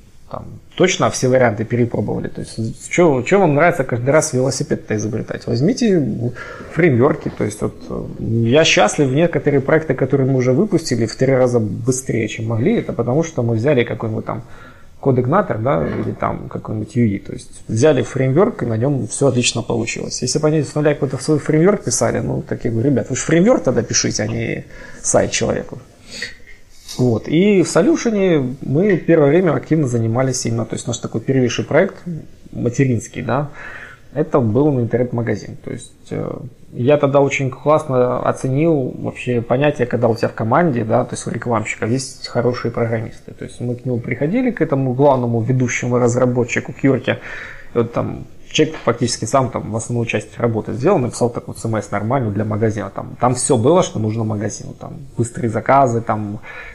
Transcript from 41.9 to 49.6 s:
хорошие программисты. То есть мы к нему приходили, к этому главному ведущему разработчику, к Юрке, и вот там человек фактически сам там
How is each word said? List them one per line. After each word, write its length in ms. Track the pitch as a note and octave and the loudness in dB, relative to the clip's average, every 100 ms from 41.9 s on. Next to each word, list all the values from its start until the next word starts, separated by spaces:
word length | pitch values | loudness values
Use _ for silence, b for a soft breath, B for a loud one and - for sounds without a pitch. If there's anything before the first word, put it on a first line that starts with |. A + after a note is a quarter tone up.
| C3 C3+ - - | -2 -2 -12 -6
хорошие 440 | A#2+ A#2 A#2+ A#2 | 0 0 0 -4
программисты. 640 | A#2 A2+ A2+ A2+ - - | -2 -2 -2 -4 -12 -18
То 120 | - B2 | -14 -14
есть 140 | - | -8
мы 140 | A#2+ A#2+ | -6 -6
к 100 | B2+ | -4
нему 140 | A#2+ | -4
приходили, 520 | A#2+ A#2+ D3 A#3 B3+ | -4 -4 -2 0 -2
к 100 | - | 0
этому 320 | D#3 C#3 C3 | 0 0 0
главному 480 | B2 C#3+ B2+ A#2+ A#2 | 2 4 4 2 0
ведущему 580 | A2+ B2+ B2 - B2 B2 | 2 2 0 -2 0 2
разработчику, 720 | B2 B2 B2+ B2 A#2 - - | 2 4 2 2 0 -2 -6
к 100 | - | -2
Юрке, 360 | C#3 B2+ - A2 B B B B B A#2 | 2 2 0 -4 B B B B B -2
и 20 | |
вот 160 | A2+ | 0
там 320 | - G#2+ - - - - | -2 -4 -6 -12 -18 -8
человек 260 | - D#3 - - | 0 0 0 -2
фактически 400 | A2+ A#2 - A#2 | 0 -2 -4 0
сам 240 | C3+ B2+ | 0 0
там 200 | G2+ | -4